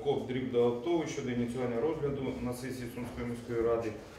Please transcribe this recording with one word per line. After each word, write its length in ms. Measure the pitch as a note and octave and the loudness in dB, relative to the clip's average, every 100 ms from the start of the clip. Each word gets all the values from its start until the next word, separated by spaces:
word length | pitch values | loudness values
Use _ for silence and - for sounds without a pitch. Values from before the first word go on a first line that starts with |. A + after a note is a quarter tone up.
коп 240 | C#3+ C3+ - | 2 0 0
дріб 240 | B2+ A2+ | -2 2
до 140 | A#2+ A#2+ | 4 4
оптову 400 | A#2 E3+ E3+ D3+ | 4 2 2 2
щодо 240 | C#3 B2 | -2 -2
ініціювання 500 | A#2+ A#2+ B2+ B2 A#2 | 0 0 0 0 2
розгляду 520 | D#3 D3+ C#3+ C3 C3 A#2 | 2 2 0 0 -2 -2
на 120 | B2 | -2
сесії 360 | A#2+ C3 B2+ A#2+ B2 | -4 -4 -6 -6 -6
Сумської 320 | A#2+ A#2+ A#2+ | -8 -6 -4
міської 340 | A#2 - A#2 | -4 -2 2
ради 300 | A#2 A2+ A2 G#2 - | 4 4 0 -4 -10